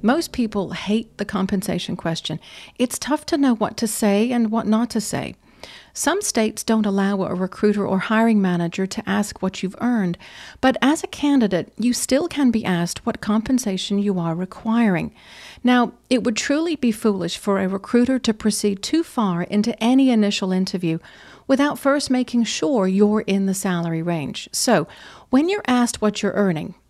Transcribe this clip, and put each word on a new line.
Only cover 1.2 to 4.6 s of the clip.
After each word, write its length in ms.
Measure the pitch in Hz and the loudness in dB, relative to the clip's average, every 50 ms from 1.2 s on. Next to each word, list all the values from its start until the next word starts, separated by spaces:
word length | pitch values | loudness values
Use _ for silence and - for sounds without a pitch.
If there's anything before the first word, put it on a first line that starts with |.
| 202 | -8
compensation 720 | 208 - 185 190 190 208 190 185 - 180 180 - - 175 | -4 -2 -2 0 0 0 -2 -2 -2 -4 -4 -4 -6 -8
question. 420 | 185 - 170 165 - - - 160 156 - - - - - - _ _ | -6 -4 -4 -4 -4 -6 -8 -8 -8 -10 -16 -20 -20 -20 -20 _ _
It's 200 | 247 247 - - | -2 -2 -2 -8
tough 280 | - - 285 302 - | -4 -2 -4 -4 -2
to 120 | - - 302 | -2 0 2
know 180 | 277 262 240 | 4 2 2
what 220 | 220 214 - 220 - | 2 0 -4 -2 -4
to 100 | 226 214 | -4 -4
say 420 | - - - 208 196 202 220 247 | -2 0 2 2 4 2 2 2
and 220 | 247 240 233 214 | 2 0 0 0
what 140 | 220 220 | 0 -2